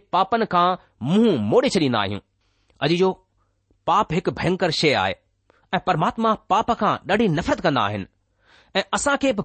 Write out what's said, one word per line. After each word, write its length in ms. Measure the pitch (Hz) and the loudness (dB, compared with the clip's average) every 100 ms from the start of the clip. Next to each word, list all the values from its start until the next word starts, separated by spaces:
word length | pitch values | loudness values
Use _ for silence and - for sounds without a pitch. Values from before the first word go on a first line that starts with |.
| - | 0
پاپن 340 | 175 190 233 | -2 0 0
کان 320 | 220 180 175 180 _ - | 0 0 0 -2 _ -10
منهن 360 | 117 196 233 147 | 0 2 4 2
موڙي 320 | 104 190 269 | 2 2 2
ڇڏيندا 300 | 190 143 117 | 0 0 0
آهيون۔ 220 | 98 101 - _ _ _ _ - | -2 -6 -12 _ _ _ _ -6
عزيزو، 320 | 147 175 185 - _ _ _ _ _ _ | -2 2 0 -2 _ _ _ _ _ _
پاپ 280 | - 180 220 | 0 0 0
هڪ 180 | 160 - | -2 -4
ڀينڪر 400 | 120 156 180 180 | -4 -2 -2 -2
شيءِ 240 | 151 160 | 0 0
آهي ۽ 180 | 117 95 92 _ _ _ _ - - | 2 0 -4 _ _ _ _ -6 -6
پرماتما 500 | - 175 185 - 220 | -2 0 -2 -2 -2
پاپ 440 | 214 - 190 226 220 | -2 0 0 0 0
کان 200 | 196 127 - | 0 -2 -2
ڏاڍي 200 | 208 226 | 0 2
نفرت 340 | 151 160 294 | 0 -2 0
ڪندا 180 | 180 135 | 0 0
آهن ۽ 240 | 101 104 90 _ _ _ _ _ _ 190 - | 0 -2 -10 _ _ _ _ _ _ -4 -2
اسان 240 | 202 285 277 | -2 0 0
کي 120 | 269 | 0
به 100 | 208 | -2